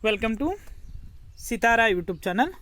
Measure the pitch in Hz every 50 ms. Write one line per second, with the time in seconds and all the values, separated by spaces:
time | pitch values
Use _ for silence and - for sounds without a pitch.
0 | - 214 214 196 220 220 226 208 277 320 381 415 - - - - - - - -
1 | - - - - - - - - - - 240 208 - 233 233 233 226 226 196 180
2 | 170 - 185 151 - 196 175 196 262 349 381 -